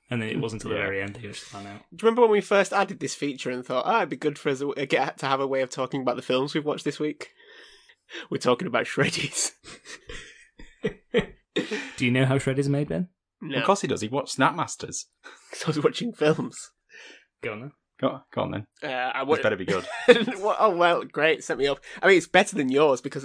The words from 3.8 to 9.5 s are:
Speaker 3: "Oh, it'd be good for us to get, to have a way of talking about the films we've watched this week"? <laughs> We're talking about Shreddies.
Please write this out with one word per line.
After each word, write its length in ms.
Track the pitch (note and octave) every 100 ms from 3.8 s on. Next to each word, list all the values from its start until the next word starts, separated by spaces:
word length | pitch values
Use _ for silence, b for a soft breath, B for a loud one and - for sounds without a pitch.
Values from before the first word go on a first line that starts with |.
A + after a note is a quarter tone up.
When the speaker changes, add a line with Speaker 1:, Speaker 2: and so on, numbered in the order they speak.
| -
Speaker 3:
"Oh, 80 | A3+
it'd 120 | E3+
be 60 | C3
good 220 | D3+ C#3+
for 120 | D3+
us 100 | C3+
to 260 | C#3+ - C#3+
get, 320 | C3 C#3 -
to 80 | C3+
have 140 | C3+
a 60 | C3+
way 160 | C3+
of 80 | C3
talking 300 | - B2+ C#3
about 120 | B2+
the 80 | A#2+
films 320 | - C3 C#3+
we've 100 | D#3+
watched 200 | D3 D3+
this 160 | D3+ -
week"? 300 | D3+ - - B B B B B
<laughs> 460 | B B _ - -
We're 80 | C3+
talking 300 | - B2 F#3
about 160 | A2+
Shreddies. 680 | A#2 - D3+ - C#3 - -